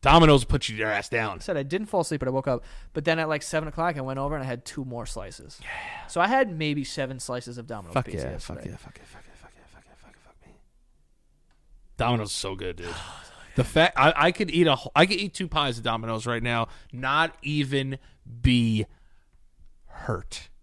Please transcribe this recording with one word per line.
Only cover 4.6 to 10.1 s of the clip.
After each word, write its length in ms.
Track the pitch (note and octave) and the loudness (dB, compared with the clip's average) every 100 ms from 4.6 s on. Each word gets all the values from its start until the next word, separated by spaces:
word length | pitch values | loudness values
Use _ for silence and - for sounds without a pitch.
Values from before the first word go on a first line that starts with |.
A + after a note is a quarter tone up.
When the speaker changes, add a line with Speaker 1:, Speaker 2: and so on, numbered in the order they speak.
Speaker 2:
two 200 | - - | -8 -10
more 200 | C3 A#2+ A2 | -8 -8 -10
slices. 520 | - F#2+ - - - | -10 -12 -14 -18 -16
Speaker 1:
Yeah. 440 | - - - - - | -14 -12 -12 -14 -6
Speaker 2:
So 140 | E3+ | 0
I 60 | F#3 | 4
had 300 | C4+ A#3+ D#3+ | 4 2 0
maybe 280 | D3+ D3 | -2 -2
seven 360 | C3 - C3+ C3 | -4 -6 -6 -6
slices 380 | - B2 A#2+ A#2+ | -8 -8 -8 -14
of 80 | A#2 | -10
Domino's 260 | A2+ F2 | -12 -4
Speaker 1:
Fuck 120 | F#2 A#2+ | -2 -2
Speaker 2:
pizza 120 | F2 B1+ | -4 -6
Speaker 1:
yeah, 120 | C2+ | -6
fuck 180 | - - | -10 -10
Speaker 2:
yesterday. 140 | - | -10
Speaker 1:
yeah, 60 | - | -14
fuck 200 | - - | -18 -20
yeah, 60 | |
fuck 180 | - - - | -20 -20 -20
yeah, 60 | - | -20
fuck 100 | - _ | -20 _
yeah, 60 | _ | _
fuck 160 | - _ | -20 _
yeah, 60 | _ | _
fuck 20 | |
yeah, 20 | |
fuck 80 | - | -20